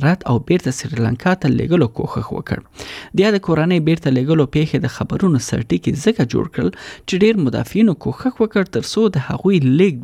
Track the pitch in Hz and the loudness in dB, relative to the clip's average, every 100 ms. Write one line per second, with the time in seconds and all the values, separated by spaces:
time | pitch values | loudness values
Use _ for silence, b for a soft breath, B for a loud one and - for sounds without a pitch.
0 | 156 185 - 117 - 175 - 127 123 117 | 0 0 0 -2 0 -2 -2 -6 -6 -2
1 | 113 120 - 190 151 120 127 170 117 - | -2 0 -2 0 0 0 2 2 0 -2
2 | - 113 110 - - - - B B B | -6 -6 -6 -8 -6 -8 -8 B B B
3 | B - 214 202 185 156 165 180 156 165 | B 2 2 2 0 2 2 2 2 0
4 | 147 127 135 160 135 151 156 131 156 - | 2 0 2 2 2 0 0 0 -2 -4
5 | - - 190 139 - - 117 175 - 135 | -4 0 2 2 0 -4 -2 -2 -2 0
6 | - 226 120 - - - 170 B B B | 0 0 0 -2 -4 -2 -4 B B B
7 | - 185 214 220 135 113 117 190 220 156 | -4 2 2 4 0 -2 -2 2 2 2
8 | - 127 262 - 220 208 185 113 - - | -4 -4 -4 -2 -2 0 -2 -4 -4 0
9 | 220 143 - - 190 190 131 139 196 127 | 0 0 -4 -2 2 4 4 4 4 2